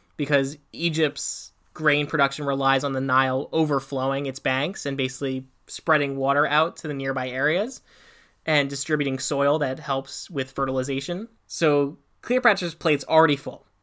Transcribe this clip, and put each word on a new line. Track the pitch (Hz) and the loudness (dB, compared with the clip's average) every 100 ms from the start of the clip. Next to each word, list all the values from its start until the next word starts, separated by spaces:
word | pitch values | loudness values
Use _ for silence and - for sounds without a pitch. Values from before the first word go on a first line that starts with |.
| _ - | _ -6
because | 143 139 135 151 _ | 0 2 2 -4 _
Egypt's | 120 170 156 147 - - - - _ _ | -4 -2 2 0 -2 -8 -10 -14 _ _
grain | - 156 147 147 | -2 2 2 0
production | 151 139 - 139 | 2 0 0 -2
relies | 139 135 135 | 0 2 2
on | 139 | 0
the | 135 | -2
Nile | 135 131 131 131 151 | 2 2 2 0 0
overflowing | 160 151 139 - 135 135 135 | 0 2 0 0 -2 0 -2
its | 143 131 | -4 -4
banks | 131 131 156 196 143 | -2 0 -2 -4 -4
and | 135 | -2
basically | 127 - 135 131 131 _ - | -4 -2 -4 -4 -8 _ -16
spreading | - - 151 139 139 | -8 0 2 2 0
water | 135 139 151 | 2 2 4
out | 151 160 - | 2 2 -2
to | 151 | -6
the | |
nearby | 139 135 131 127 | -4 -4 -4 -4
areas | 127 147 175 247 - - - - - _ _ - | -2 0 0 -2 -6 -18 -20 -20 -20 _ _ 0
and | 151 139 | 0 0
distributing | 139 - 151 139 131 | -4 -2 0 0 -2
soil | - 139 143 156 | -2 2 2 2
that | 135 135 | 0 -4
helps | 147 135 135 - - | -4 -4 -4 -12 -8
with | 151 131 | -6 -6
fertilization. | - 135 131 131 135 156 175 226 _ _ | -4 -2 0 -2 -4 -4 -8 -8 _ _
So | - 160 143 143 - _ _ | 0 2 4 2 -4 _ _
Cleopatra's | - 247 247 185 175 | -2 2 2 2 -2
plate's | - 165 143 | -4 0 0
already | - 160 160 139 | 4 6 6 4
full. | 113 - _ _ | -4 -14 _ _